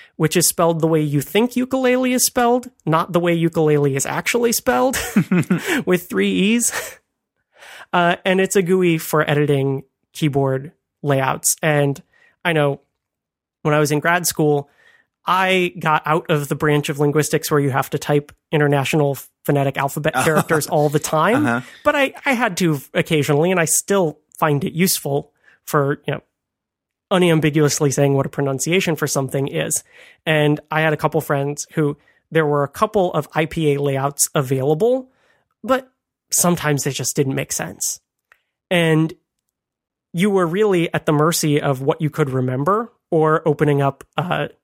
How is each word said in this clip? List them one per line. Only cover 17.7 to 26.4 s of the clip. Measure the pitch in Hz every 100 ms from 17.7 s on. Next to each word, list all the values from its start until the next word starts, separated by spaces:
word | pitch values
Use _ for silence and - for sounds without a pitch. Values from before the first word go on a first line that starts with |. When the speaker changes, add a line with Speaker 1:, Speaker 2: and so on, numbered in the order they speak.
Speaker 1:
have | 131 139
to | 151
type | - 147 147 - _
international | 156 147 143 139 165 143 135 - _
phonetic | - 143 139 -
alphabet | 139 - 151
Speaker 2:
<laughs> | -
Speaker 1:
characters | 165 156 - 160 -
all | 160 147
the | 147
time. | - 156 170 254 294
Speaker 2:
Uh-huh. | 120 - -
Speaker 1:
But | 294
I, | 294 269 -
I | 294
had | 240 240 175
to | 175 143 -
occasionally, | - 160 156 139 143 170
and | 185
I | 160
still | - - 196 165 - _ -
find | 160 143
it | 185
useful | 160 185 - 147 139 - _ _ _
for, | - 151 139 143 -
you |
know, | 127 - _